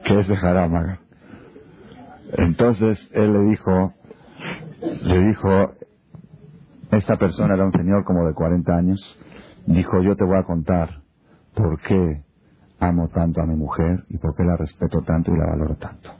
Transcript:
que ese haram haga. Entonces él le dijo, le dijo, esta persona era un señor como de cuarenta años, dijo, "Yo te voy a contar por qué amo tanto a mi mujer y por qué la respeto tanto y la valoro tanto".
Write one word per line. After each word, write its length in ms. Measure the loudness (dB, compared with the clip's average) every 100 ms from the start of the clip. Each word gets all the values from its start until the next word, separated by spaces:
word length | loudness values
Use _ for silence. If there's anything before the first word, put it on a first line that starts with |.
que 160 | 2 2
ese 140 | 2
haram 400 | 0 2 2 0
haga. 260 | 0 -4 -8 _ _ -20 -20 -20 -20 -20 -20 -20 -20 -20 -20 -10 -2
Entonces 760 | 0 2 2 2 0 0 -4
él 180 | 0 2
le 120 | 4
dijo, 500 | 2 0 0 0 0 -6 -20 -20 -20 -16 -14 -14 -16 -10 -10 -6
le 200 | 0 4 4
dijo, 440 | 2 2 2 2 -4 -20 _ _ -20 -20 -20 -20 -20 -20 -20 -2
esta 260 | 0 0 0
persona 380 | 0 0 0
era 100 | 2
un 80 | 2
señor 320 | 2 2 0
como 220 | 0 0 0
de 80 |
cuarenta 420 | 0 0 0 2 0
años, 240 | 0 -2 -6 -20 -20 -20 -20 -10 0
dijo, 360 | 0 2 2
"Yo 120 | 2
te 100 | 2
voy 140 | 2 2
a 60 |
contar 560 | 0 -4 -2 -2 -2 -8 _ _ _ _ _
por 260 | -2 -2 -2
qué 420 | 0 0 0 -4 -12 _ _ _ _ _
amo 280 | 0 0 -2
tanto 320 | -2 -2 -2
a 60 | -2
mi 100 | -4
mujer 480 | -4 -2 -2 -2 -6
y 80 | -6
por 160 | -6 -2
qué 80 |
la 140 | 0 0
respeto 420 | -4 -6 -4 -2
tanto 300 | -2 -2 0
y 40 | 0
la 80 | 0
valoro 300 | -2 -4 -6
tanto". 340 | -10 -16 -20